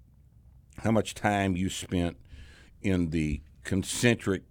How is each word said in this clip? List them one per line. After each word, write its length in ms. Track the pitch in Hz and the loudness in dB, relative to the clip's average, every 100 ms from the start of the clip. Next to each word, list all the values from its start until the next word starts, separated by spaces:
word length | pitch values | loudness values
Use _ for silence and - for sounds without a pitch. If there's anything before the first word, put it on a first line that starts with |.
| - - - - - - - - | -20 -20 -20 -20 -20 -20 -20 -6
how 120 | 107 | 0
much 240 | 110 - | 2 0
time 420 | - 107 101 98 90 | -2 0 2 2 0
you 120 | 95 | -2
spent 480 | - - 90 87 - - - - - - - | -4 -4 0 0 -4 -18 -20 -20 -20 -20 -6
in 280 | 101 90 85 | 0 2 2
the 320 | 82 76 73 - - | 0 0 -2 -8 -14
concentric 800 | - 95 - - 123 113 - 92 - | -4 -2 -2 2 2 2 0 -2 -4